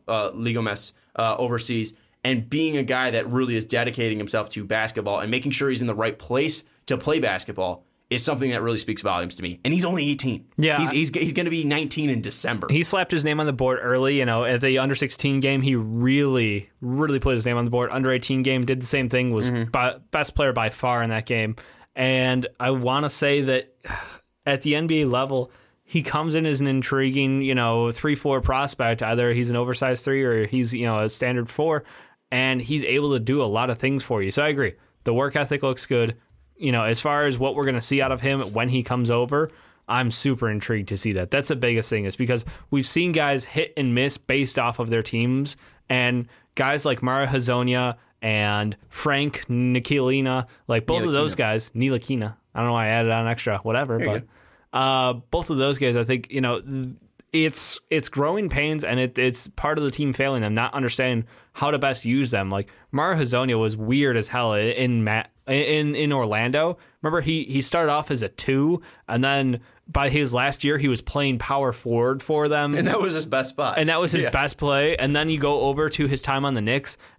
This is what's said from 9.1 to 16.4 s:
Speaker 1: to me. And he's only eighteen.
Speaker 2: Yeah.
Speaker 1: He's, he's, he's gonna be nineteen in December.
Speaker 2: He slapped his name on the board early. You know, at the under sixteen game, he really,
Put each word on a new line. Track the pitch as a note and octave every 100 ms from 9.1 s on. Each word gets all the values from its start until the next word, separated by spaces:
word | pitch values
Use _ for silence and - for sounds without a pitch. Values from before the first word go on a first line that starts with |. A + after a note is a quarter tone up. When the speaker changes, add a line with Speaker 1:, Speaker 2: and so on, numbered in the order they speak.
| F2+ F2 -
Speaker 1:
to |
me. | F2+ F2+
And | C3
he's | F3
only | F3 F3+ C#3+
eighteen. | C#3 C3 G#2+ - -
Speaker 2:
Yeah. | D#3 D3
Speaker 1:
He's, | D#3
he's, | C#3+ D#3
he's | E3+ D#3+
gonna | C#3+ F3
be | E3
nineteen | D3 D3 C#3+ D#3 D3
in | B2+
December. | G2+ - - A2 E2+
Speaker 2:
He | D3
slapped | E3 F#3+ F3+
his | E3+
name | D3+ D3+
on | D3+
the |
board | B2+ B2+ B2+
early. | B2 B2+ C3+ C#3+
You |
know, | A#2+ A2+ B2
at | B2
the | C3+ C3
under | C3+
sixteen | C3+ C3+ - C#3 C3+
game, | C3+ C#3
he | C3+ B2
really, | A2 A#2 B2 C#3 C#3+ B2+